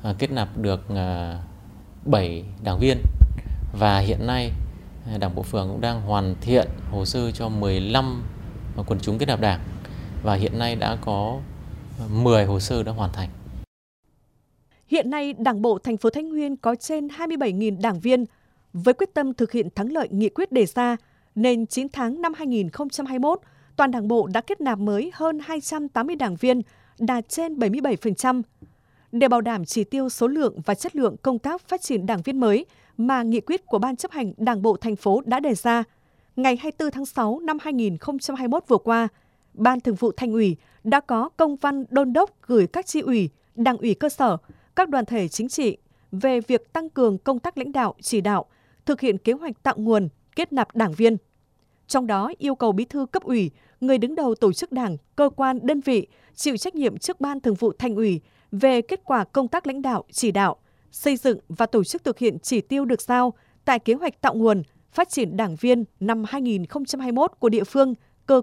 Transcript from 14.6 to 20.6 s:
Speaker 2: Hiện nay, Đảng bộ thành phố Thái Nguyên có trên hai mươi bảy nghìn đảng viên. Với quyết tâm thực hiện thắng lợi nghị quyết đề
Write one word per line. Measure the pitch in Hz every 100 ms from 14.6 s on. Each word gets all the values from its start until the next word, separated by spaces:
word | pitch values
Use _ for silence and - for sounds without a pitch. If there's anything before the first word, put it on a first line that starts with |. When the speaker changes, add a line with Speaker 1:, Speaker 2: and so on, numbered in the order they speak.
| _ _ _
Speaker 2:
Hiện | 320 247
nay, | 294 285
Đảng | - 233 214
bộ | 233 202
thành | - 226
phố | 226
Thái | 277
Nguyên | 320 311 294 277
có | 233 240
trên | - 311 294
hai | 285 330
mươi | 320
bảy | 262
nghìn | 185 220 190
đảng | 226 180
viên. | 208 254 233 _ _ _ _
Với | 180 190
quyết | 254 381
tâm | - 277
thực | 247 226
hiện | 240 185 -
thắng | 214
lợi | 320 247
nghị | 196 214
quyết | - 381
đề | 254